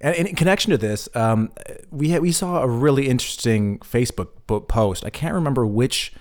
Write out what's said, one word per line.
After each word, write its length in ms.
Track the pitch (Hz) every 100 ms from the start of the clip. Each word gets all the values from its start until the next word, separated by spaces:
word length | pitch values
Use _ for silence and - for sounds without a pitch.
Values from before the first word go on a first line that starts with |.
And, 140 | 143 170
and 120 | 185
in 80 | 175
connection 360 | 165 202 -
to 60 | 139
this, 300 | 107 107 - 120
um, 360 | 113 113 110 - - - -
we 200 | 147 151
ha-, 80 | 170
we 120 | 175
saw 280 | 165 185 175
a 60 | 131
really 400 | 117 143 139 139
interesting 720 | 127 - - 120 110 104 101
Facebook 500 | - 120 123 - 90 - -
bo-, 140 | 107
post. 440 | - 117 107 92 -
I 40 |
can't 240 | - 160
remember 320 | 185 151 127 110
which 460 | 104 131 - - -